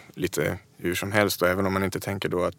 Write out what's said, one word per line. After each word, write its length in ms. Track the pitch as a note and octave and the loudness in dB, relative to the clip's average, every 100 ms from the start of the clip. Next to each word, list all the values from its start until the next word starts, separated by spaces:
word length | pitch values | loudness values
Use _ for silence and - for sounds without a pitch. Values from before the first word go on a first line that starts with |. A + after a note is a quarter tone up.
| - | -6
lite 440 | - E3 - D2+ F#2 - - | -6 -4 0 -2 -2 -8 -8
hur 180 | F2+ | -4
som 180 | F2 G2 | -4 0
helst. 300 | G#2+ G2+ - | 2 2 4
Och 60 | F2 | 2
även 180 | F#2 G2 | 2 2
om 60 | |
man 120 | F#2+ | 0
inte 160 | F#2+ F2+ | 0 -2
tänker 280 | F2+ G2 - | -4 -4 -2
då 160 | F2 | 0
att 100 | F2+ | -2